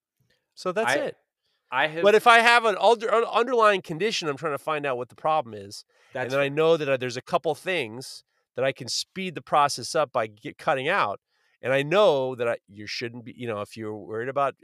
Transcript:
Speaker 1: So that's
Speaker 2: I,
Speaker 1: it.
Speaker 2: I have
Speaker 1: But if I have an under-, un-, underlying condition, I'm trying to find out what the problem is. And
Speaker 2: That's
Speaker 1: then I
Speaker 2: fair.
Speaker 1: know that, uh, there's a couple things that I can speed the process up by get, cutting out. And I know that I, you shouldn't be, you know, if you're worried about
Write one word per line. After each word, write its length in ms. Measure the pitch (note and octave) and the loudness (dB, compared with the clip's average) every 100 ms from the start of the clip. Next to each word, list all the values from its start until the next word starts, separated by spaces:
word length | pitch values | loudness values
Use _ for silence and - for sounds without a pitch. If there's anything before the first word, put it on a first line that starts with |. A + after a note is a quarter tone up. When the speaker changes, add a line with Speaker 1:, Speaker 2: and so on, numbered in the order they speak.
| _ _ _ _ _ | _ _ _ _ _
Speaker 1:
So 180 | - F#3 | -10 -6
that's 240 | F3+ E3 C#3+ | -2 0 0
Speaker 2:
I, 0 | |
Speaker 1:
it. 200 | C#4 - _ _ _ _ _ | -2 -8 _ _ _ _ _
Speaker 2:
I 160 | B2+ D#3 | 0 0
have 160 | D#3+ | 4
Speaker 1:
But 120 | G3 | 4
if 120 | G#3+ A#3+ | 6 8
I 140 | A#3 | 8
have 240 | A#3 A#3+ | 8 6
an 120 | A3+ F#3+ | 4 2
under-, 320 | G3 A#3 A3 | 4 2 2
un-, 100 | A3 | 0
underlying 580 | G#3+ G#3 A#3+ A#3+ G#3+ G3 | 0 0 0 4 4 2
condition, 460 | - D#3+ G#3+ G3 D#3+ | -2 -4 -4 -2 -4
I'm 80 | C#3 | -6
trying 180 | D#3+ | -6
to 40 | C#3 | -6
find 260 | - D3+ | -4 -4
out 120 | C#3+ B2 | -4 -4
what 120 | B2 | -6
the 60 | - | -6
problem 380 | D#3 D#3 A#2+ | -2 -2 -2
is. 300 | G#2+ G2+ G#2+ - _ _ | -10 -14 -18 -20 _ _
And 100 | B2+ | -8
Speaker 2:
That's 100 | B2+ | -4
Speaker 1:
then 60 | C3+ | 0
I 80 | C#3 | 0
Speaker 2:
fair. 60 | |
Speaker 1:
know 220 | C#3+ D#3+ E3 | 2 2 2
that, 120 | C#3+ | 2
uh, 80 | C3 | -2
there's 200 | B2+ A#2+ | -2 -8
a 60 | |
couple 320 | - F3 E3 | -4 -2 -2
things 720 | C#3+ F3+ F3+ A2+ A#2 C3 - _ _ _ - | -4 -4 -4 -4 -10 -14 -18 _ _ _ -4
that 80 | |
I 80 | C3 | -4
can 160 | C3 A#2+ | -4 -6
speed 460 | - - - F#3+ C#3+ | -8 -8 -10 -10 -10
the 60 | |
process 520 | - D#3+ C#3+ - A2+ | 0 2 2 0 -4
up 160 | D#3+ C#3+ | -2 -2
by 140 | B2+ A2+ | -2 -4
get, 320 | G#2+ D3 - | -8 -16 -6
cutting 300 | - C#3 C3+ | -2 -2 0
out. 320 | G3 A2+ F#2+ _ _ _ _ | -2 -2 -4 _ _ _ _
And 100 | A#2 | -2
I 100 | C3+ | -2
know 520 | C#3+ F#3 G#3 C#3 C3 | 2 4 4 4 0
that 140 | B2+ A#2+ | -2 -2
I, 80 | A2+ _ | -4 _
you 180 | G2+ G#2 | -18 -12
shouldn't 380 | - A#2+ A#2+ | -10 -10 -10
be, 100 | A#2+ - | -16 -12
you 100 | A#2+ | -8
know, 140 | G#2 | -8
if 160 | G#2 A#2 | -8 -10
you're 180 | G#2+ G#2+ | -10 -10
worried 320 | F2+ G#2+ B2 | -10 -8 -4
about 280 | C3+ C#3 - | -2 -2 -4